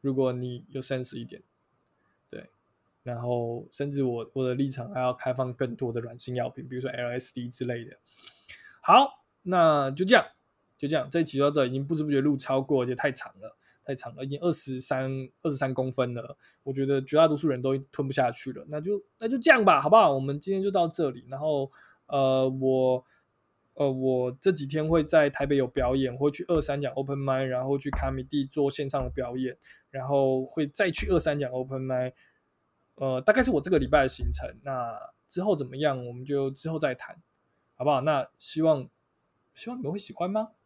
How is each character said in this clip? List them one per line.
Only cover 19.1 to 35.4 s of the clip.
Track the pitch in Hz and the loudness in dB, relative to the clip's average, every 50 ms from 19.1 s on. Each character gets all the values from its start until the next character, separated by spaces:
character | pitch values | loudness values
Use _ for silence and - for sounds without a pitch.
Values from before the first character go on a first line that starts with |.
| _ _ | _ _
那 | 226 | -4
就 | 226 254 | -4 -2
这 | 262 233 330 | 0 6 6
样 | 285 247 214 | 6 8 8
吧， | 190 165 143 | 4 4 4
好 | 127 147 | 6 6
不 | 202 | 8
好？ | 226 208 160 139 | 8 8 8 4
我 | 135 | 2
们 | 135 139 139 147 | -2 -4 -4 -6
今 | - 190 196 | -4 -4 -4
天 | 190 190 | -2 -2
就 | 202 | -2
到 | 190 190 170 | 0 0 0
这 | 165 - - 165 139 | 0 0 -2 -2 -2
里， | 120 120 - 120 | -2 -6 -12 -14
然 | 135 135 | -12 -6
后， | 151 156 151 139 135 135 _ - - - _ _ _ | -2 -2 0 0 -2 -4 _ -20 -20 -20 _ _ _
呃， | _ - 139 135 135 131 131 131 131 | _ 0 2 2 4 4 2 2 0
我， | 131 135 131 131 131 131 131 127 127 127 - _ _ _ _ _ _ _ _ _ _ _ _ _ _ | 0 0 2 2 4 4 4 4 2 0 -2 _ _ _ _ _ _ _ _ _ _ _ _ _ _
呃， | - 147 139 | -2 0 0
我 | 131 131 131 131 131 127 123 123 127 - | 0 0 0 2 2 2 0 -2 -4 0
这 | - 196 | 0 0
几 | 185 147 143 | 0 0 -4
天 | 135 143 156 151 | -4 -2 -2 0
会 | 156 165 165 151 | 2 2 2 2
在 | 147 - 160 147 143 | 6 4 6 6 4
台 | - - 143 | 2 -2 -2
北 | 139 143 | 0 2
有 | 139 131 | 2 2
表 | 123 _ 139 127 123 131 | 0 _ -2 0 0 0
演， | 135 135 127 120 | 0 0 -2 -2
会 | 127 139 147 | 0 0 0
去 | 143 - 175 | 0 -2 -2
二 | - 175 160 | 0 0 0
三 | 143 - 139 143 | 2 0 -2 -2
讲 | 143 127 - | -2 -4 -4
open | 139 139 139 139 139 | -4 -4 -4 -4 -4
mic， | 139 139 131 131 135 | 0 0 0 0 0
然 | 131 127 127 131 | -2 -2 -2 0
后 | 135 143 | 0 -2
去 | 139 139 147 | -2 -2 -4
卡 | 131 - - 135 | -4 -2 -2 -2
米 | 135 131 127 | -4 -6 -8
蒂 | 135 - 147 139 | -4 -2 -4 -4
做 | 135 - 156 143 139 | -2 -2 0 0 0
线 | 135 - 147 135 | 0 -2 -4 -4
上 | 139 143 131 | -2 -4 -4
的 | 127 | -4
表 | 123 - 127 123 123 | -4 -6 -6 -4 -4
演， | 127 131 127 120 _ _ - - _ _ _ | -4 -4 -4 -6 _ _ -20 -20 _ _ _
然 | - 135 131 | -10 -8 -4
后 | 135 143 139 135 135 131 131 131 | 0 2 4 4 4 2 0 -2
会 | 131 - - 151 | -4 -2 -2 -2
再 | 143 - - 208 180 | -2 0 0 0 2
去 | 160 - - - | 2 -2 0 2
二 | 190 165 | 2 2
三 | - 160 147 | 2 2 0
讲 | 147 143 123 | 0 -2 -4
open | 127 127 131 131 135 131 131 | -4 -6 -6 -6 -6 -6 -4
mic， | 131 131 127 127 127 127 _ _ _ _ _ _ _ _ _ _ _ _ _ _ _ _ | -4 -2 -2 -2 -4 -6 _ _ _ _ _ _ _ _ _ _ _ _ _ _ _ _
呃， | - 135 135 131 127 | -6 -4 -2 -2 0
大 | - - 208 | 2 4 4
概 | 262 247 | 4 4
是 | 247 | 2
我 | 226 147 | 2 0
这 | - 185 | 0 2
个 | 185 | 2
礼 | 151 139 | 2 2
拜 | 123 - 147 139 | 4 4 4 4
的 | |
行 | 131 - - - - | 4 0 -2 -4 -4
程， | - - - - - - _ | -4 -4 -8 -10 -12 -12 _
那 | 139 135 127 120 117 113 - - - _ _ _ | -8 -6 -6 -6 -6 -8 -12 -14 -18 _ _ _
之 | _ - 175 | _ -6 -2